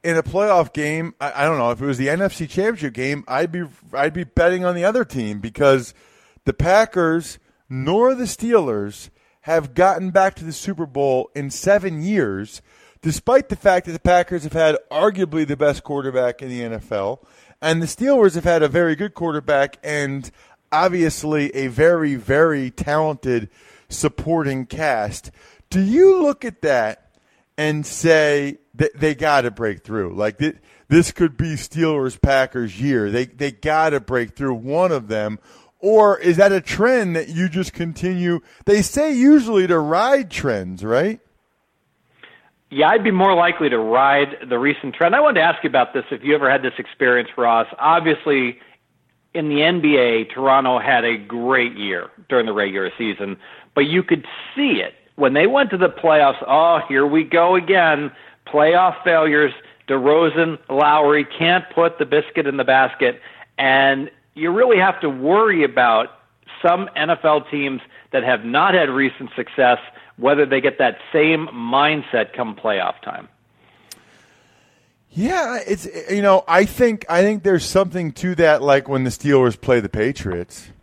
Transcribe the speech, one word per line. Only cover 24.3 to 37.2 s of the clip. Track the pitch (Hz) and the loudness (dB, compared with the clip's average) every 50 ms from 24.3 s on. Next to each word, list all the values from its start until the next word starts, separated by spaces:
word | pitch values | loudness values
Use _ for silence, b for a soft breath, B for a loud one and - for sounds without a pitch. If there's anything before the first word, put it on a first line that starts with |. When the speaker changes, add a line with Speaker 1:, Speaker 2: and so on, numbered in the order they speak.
| 165 165 151 139 135 131 127 | -4 -2 -2 -4 -6 -6 -8
Speaker 1:
cast. | _ - 156 156 147 127 110 104 104 - - _ - b b b b b b b _ | _ -8 -4 -2 -2 -2 -2 -4 -6 -8 -12 _ -20 b b b b b b b _
Do | - 185 | -2 -2
you | 190 196 233 330 370 381 381 370 | 0 2 4 6 6 6 6 4
look | 302 285 285 _ - | 2 0 -2 _ -10
at | 233 185 _ - | -14 -12 _ -2
that | 151 135 120 110 107 110 _ _ _ _ _ _ _ _ _ _ _ _ | 0 0 0 0 -2 -6 _ _ _ _ _ _ _ _ _ _ _ _
and | - 151 151 151 151 143 | -4 -4 -4 -4 -4 -8
say | - - - - 165 160 156 151 147 147 143 139 143 - - _ _ _ | -10 -10 -2 2 4 4 4 4 2 2 0 -2 -4 -8 -12 _ _ _
that | 117 160 151 - 139 | -2 -2 -2 -2 -2
they | 147 156 147 | -2 -2 -2
gotta | 131 160 151 143 139 120 120 | 0 0 2 2 2 2 0
break | 101 - 117 107 98 82 _ | -6 -4 -6 -6 -6 -8 _
through? | - 110 110 95 85 92 | -8 -6 -6 -6 -6 -4
Like, | 95 104 107 104 | -4 -4 -4 -2
th-, | - 147 160 - - b b b b b b | -4 -6 -6 -6 -8 b b b b b b
this | 156 165 170 - - | 2 2 2 2 -2
could | - 175 160 131 | -2 -2 -2 -2
be | 113 160 165 151 | -4 -6 -6 -6
Steelers-Packers | 123 - - - 160 165 160 156 143 131 131 - - - 139 139 135 131 127 - 127 120 107 90 98 | -10 -10 -10 -6 -4 -2 -2 0 -2 -4 -4 -2 -2 0 2 2 2 0 -2 -4 -8 -8 -8 -8 -6
year. | 131 143 135 117 104 101 | -4 -2 0 0 0 0
They, | 104 120 127 | -2 -4 -4
they | 123 _ - 143 143 | -6 _ -8 -8 -8
gotta | 117 _ - 151 151 156 160 160 139 135 | -8 _ -4 -2 0 0 0 0 0 -4
break | 107 - 131 123 117 104 - | -4 -2 -4 -4 -4 -4 -8
through, | - 139 135 127 | -8 -6 -6 -6
one | 113 117 131 147 170 185 185 | -6 -6 -4 -2 0 0 0
of | 160 135 113 | 0 -4 -4
them. | 104 110 107 107 107 107 104 b b b b b b b _ | -6 -6 -4 -4 -6 -8 -10 b b b b b b b _
Or | - 202 220 220 208 202 196 - | -2 2 4 6 6 4 4 2
is | 160 180 170 | 2 0 4
that | 165 202 202 | 4 4 4
a | 196 185 | 4 0
trend | - - - - 208 247 262 240 214 180 165 | -4 -6 -4 0 0 2 2 0 0 -2 -4
that | 160 | -4